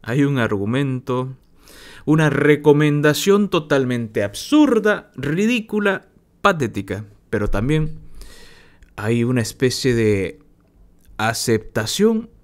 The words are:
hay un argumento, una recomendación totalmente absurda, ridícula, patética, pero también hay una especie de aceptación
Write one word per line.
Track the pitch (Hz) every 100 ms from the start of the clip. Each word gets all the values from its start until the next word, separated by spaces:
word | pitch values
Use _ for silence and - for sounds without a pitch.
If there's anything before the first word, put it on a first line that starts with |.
hay | - 131
un | 143 135
argumento, | 110 104 101 127 139 127 127 127 131 131 _ _ - - - -
una | - 156 151
recomendación | 151 143 147 147 147 151 147 151 147 196 202 196
totalmente | 175 151 139 127 120 113 110
absurda, | 101 - - 302 285 220 208 202 -
ridícula, | - 135 165 214 247 214 208 202 190 _ _ _ _
patética, | 196 170 117 101 98 98 107 _ _
pero | 107 104
también | 104 123 156 156 - - - - - - - - _ -
hay | - 107 117
una | 117 127
especie | 110 - 127 - 135
de | 117 110 101 90 - _ _ _ _ - _ _ -
aceptación | 110 117 - 110 - 117 107 - 214 226 233 _